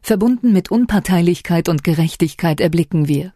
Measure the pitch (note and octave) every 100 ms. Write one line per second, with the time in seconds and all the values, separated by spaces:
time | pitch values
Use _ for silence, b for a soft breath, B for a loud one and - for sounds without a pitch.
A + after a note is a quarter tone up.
0 | - G#3+ A3+ B3 B3 F#3+ - A3+ B3 G#3
1 | - F#3 E3+ F3 - E3+ E3 D#3 F3 D#3
2 | D#3+ - E3 - E3+ D#3 E3+ E3+ D#3+ E3
3 | D3 C#3+ F#3